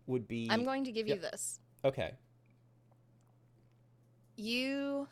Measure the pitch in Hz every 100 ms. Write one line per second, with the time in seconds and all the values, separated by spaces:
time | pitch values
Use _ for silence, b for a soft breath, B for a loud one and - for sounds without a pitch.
0 | - 127 104 117 113 226 247 269 262 220
1 | 214 180 160 - - - - - 135 131
2 | 87 - - - - - - - - -
3 | - - - - - - - - - -
4 | - - - - 214 240 262 277 277 277
5 | 277